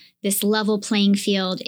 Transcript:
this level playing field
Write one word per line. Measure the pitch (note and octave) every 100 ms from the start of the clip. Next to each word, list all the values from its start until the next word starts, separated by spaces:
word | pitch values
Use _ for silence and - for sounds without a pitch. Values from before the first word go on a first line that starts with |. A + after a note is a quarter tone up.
| - _
this | G3+ G3
level | G3+ G#3+ G#3+ G#3+
playing | G#3 G#3 G3+ G3
field | G#3 G3 F#3 F#3